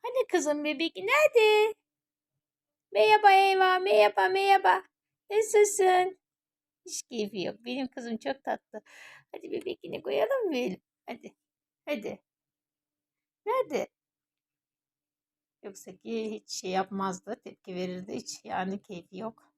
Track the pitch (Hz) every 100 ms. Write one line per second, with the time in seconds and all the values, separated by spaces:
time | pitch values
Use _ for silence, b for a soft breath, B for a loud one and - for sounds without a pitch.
0 | 508 508 440 359 294 294 294 285 330 381
1 | 381 554 605 480 427 427 427 - _ _
2 | _ _ _ _ _ _ _ _ _ 403
3 | 427 427 415 381 392 381 370 370 381 415
4 | 415 370 370 381 392 392 370 370 - _
5 | _ _ _ 415 427 415 415 403 370 370
6 | 370 370 _ _ _ _ _ _ - -
7 | - 240 208 214 170 208 233 247 262 -
8 | 233 226 277 269 - 226 _ 214 B B
9 | B B B - - - - - - -
10 | - 277 440 539 415 269 240 185 _ _
11 | - 240 208 _ _ _ _ _ - 294
12 | - - _ _ _ _ _ _ _ _
13 | _ _ _ _ 403 508 320 302 - _
14 | _ _ _ _ _ _ _ _ _ _
15 | _ _ _ _ _ _ 208 196 - 185
16 | 220 226 220 214 _ - 185 185 190 196
17 | 190 185 - 233 196 190 - 185 185 180
18 | 190 247 - - - 190 185 202 _ 175
19 | 170 185 220 - _